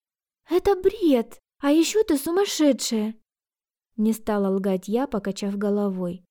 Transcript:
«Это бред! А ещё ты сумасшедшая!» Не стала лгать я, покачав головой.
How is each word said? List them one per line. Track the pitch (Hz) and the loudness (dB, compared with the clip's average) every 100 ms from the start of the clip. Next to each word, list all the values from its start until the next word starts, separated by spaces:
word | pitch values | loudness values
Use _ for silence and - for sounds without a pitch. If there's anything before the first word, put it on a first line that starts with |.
| _ _ _ _ - | _ _ _ _ -4
«Это | 349 403 381 | -2 0 0
бред! | 370 440 339 247 226 - _ _ | 0 0 2 2 0 -10 _ _
А | 285 | 2
ещё | 311 311 415 | 2 2 2
ты | 440 285 | 2 0
сумасшедшая!» | 330 349 403 - 294 254 - 220 214 226 _ _ _ _ _ _ _ - | 0 -2 0 2 2 2 0 -4 -4 -8 _ _ _ _ _ _ _ -2
Не | 220 | 0
стала | 220 - 208 196 | 0 -2 0 0
лгать | 190 196 185 185 | 0 0 -2 -2
я, | 226 277 | -2 -2
покачав | 208 196 190 202 202 | -4 -6 -6 -6 -4
головой. | 202 202 202 185 180 180 _ | -2 0 -2 -4 -6 -8 _